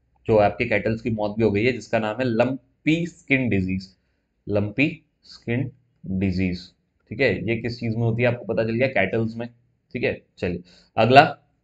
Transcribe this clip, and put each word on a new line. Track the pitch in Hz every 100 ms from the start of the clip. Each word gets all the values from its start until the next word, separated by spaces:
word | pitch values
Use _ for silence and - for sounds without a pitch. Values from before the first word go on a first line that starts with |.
| _ _ -
जो | 107
है |
आपके | 101 -
cattles | 117 104 98 113
की | 123
मौत | 110 104 107
भी |
हो | 110
गई | 101
है, | 120
जिसका | 117 - 113
नाम | 107 113
है |
लंपी | 131 113 123 135 _ _ 151 165 170
skin | - - 135 123
disease, | 98 92 95 - _ _ _ _ _ -
lumpy | 101 104 117 151 165 _ _
skin | - - - 120 - - _ _ -
disease, | 92 98 90 92 90 - _ _ _ -
ठीक | 110
है। | 131 90 98
ये | 117
किस | 120 120
चीज | 117 107
में |
होती | 117 110
है | 123
आपको | 117
पता | - 110
चल | 113
गया, | 117 135
cattles | 101 95 113 113 117
में, | 120 - _ _ _
ठीक | 127
है। | 127 - _ -
चलिए | 95 87 - - _ -
अगला, | 113 135 165 - _ _